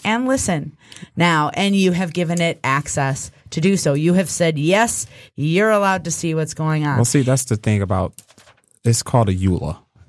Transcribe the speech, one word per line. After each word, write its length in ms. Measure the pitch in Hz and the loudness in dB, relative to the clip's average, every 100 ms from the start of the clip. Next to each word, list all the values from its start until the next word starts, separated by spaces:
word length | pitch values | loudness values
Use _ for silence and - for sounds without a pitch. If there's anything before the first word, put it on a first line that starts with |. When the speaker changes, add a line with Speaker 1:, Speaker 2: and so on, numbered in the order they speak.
| 196 | -4
Speaker 1:
and 200 | 226 254 | -2 0
listen 440 | 269 240 165 147 - - - - - | -2 0 -4 -6 -14 -20 -20 -14 0
now, 320 | 170 160 151 | 2 2 0
and 220 | - 196 196 | -2 0 2
you 160 | 185 | 2
have 220 | 180 185 | 2 -2
given 260 | 165 165 170 | -4 -2 0
it 180 | 170 - | -2 -2
access 680 | 127 139 143 - 135 131 - - - | -2 -2 -2 -4 -2 -4 -8 -18 -10
to 80 | - | -2
do 160 | 170 196 | 0 2
so. 180 | 165 143 | 0 0
You 180 | 160 | 2
have 160 | 180 180 | 2 0
said, 280 | - 165 151 | 0 0 0
"Yes, 500 | 151 196 233 - - - - - | 2 2 2 -2 -10 -14 -20 -6
you're 340 | 147 170 220 | 0 2 2
allowed 360 | 214 196 190 170 | 2 2 0 -4
to 60 | |
see 220 | 160 170 | -6 -4
what's 200 | 160 156 | -2 -4
going 320 | - 156 156 147 | -4 -2 0 0
on." 80 | 135 | 0
Speaker 2:
Well, 100 | 117 | 2
see, 160 | 147 | 2
that's 240 | 127 131 - | 2 0 0
the 120 | 107 | -2
thing 240 | - 104 | 0 0
about, 320 | 95 95 90 - - _ - _ _ _ 120 | 0 -2 -2 -6 -20 _ -20 _ _ _ 0
it's 180 | 113 | 0
called 240 | - 127 104 | 2 2 2
a 80 | 95 | 2
eula. 420 | 95 87 71 85 _ _ | 0 0 -2 -8 _ _